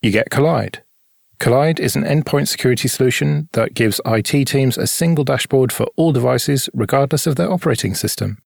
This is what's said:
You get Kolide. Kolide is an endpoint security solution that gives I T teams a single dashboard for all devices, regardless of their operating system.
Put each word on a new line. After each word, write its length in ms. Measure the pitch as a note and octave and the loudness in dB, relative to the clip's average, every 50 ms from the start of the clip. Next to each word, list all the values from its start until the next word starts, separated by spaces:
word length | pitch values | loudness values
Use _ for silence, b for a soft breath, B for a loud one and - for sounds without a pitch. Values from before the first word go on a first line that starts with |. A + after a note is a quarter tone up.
| - | -2
You 80 | A#2+ | 0
get 200 | G2 A2 B2 - | 0 0 -2 0
Kolide. 500 | - C#3 C#3 D#3+ E3 B2+ G2+ G2 - - _ _ _ _ _ _ _ _ _ _ _ _ | 0 0 2 2 2 0 -2 -4 -8 -14 _ _ _ _ _ _ _ _ _ _ _ _
Kolide 400 | - - A#2 C3 D3 D#3+ E3 - | 0 2 4 4 4 2 0 0
is 160 | - B2+ - | -2 -2 -2
an 100 | - - | -2 -2
endpoint 440 | - C#3+ D#3 - - - C#3+ B2+ - | 0 0 0 0 0 0 0 0 0
security 400 | - - - B2+ B2+ - - B2 | -4 -2 0 0 0 2 0 -4
solution 600 | - - G3+ - - - - D3 D3 D3 D3+ - - | 0 2 0 0 2 0 0 0 0 -2 -4 -4 -2
that 220 | - A2+ - - | -2 -2 -2 0
gives 260 | - A#2 A2 G2+ - - | 0 0 0 0 -2 -2
I 180 | - A2 G#2+ G2+ | 0 0 0 0
T 220 | - - C#3+ C#3 | 0 0 0 0
teams 320 | B2+ - C#3 C3+ C3 B2 | 2 0 2 2 2 0
a 120 | - - B2+ | 0 -2 -2
single 360 | - - E3+ E3+ E3+ D#3 D3 | -2 0 2 2 2 2 2
dashboard 480 | B2+ C#3 B2+ - - - C3+ C3 A#2 - | 0 0 -2 -2 0 2 2 2 2 0
for 140 | - A2+ - - | -4 -4 -4 0
all 160 | - D#3+ E3 D3 | 0 2 2 2
devices, 560 | B2+ A#2+ B2+ B2+ C3 - - C#3+ C3+ - - - | 2 2 2 2 0 0 0 -2 -2 -2 -4 -4
regardless 520 | B2+ A2 F#2+ - C3+ C#3 C#3 - D3 - E3+ | -4 -2 0 2 2 2 2 0 -2 0 -2
of 80 | C#3+ | 0
their 140 | C3 E3+ G3 | 0 0 0
operating 440 | F#3+ F3 - E3 B2 - - G#2 F#2+ | 0 -2 0 0 -2 0 -2 -4 -4
system. 440 | - - - - - G2+ G2 G2+ - _ | -4 -4 -4 -4 -4 -4 -6 -6 -8 _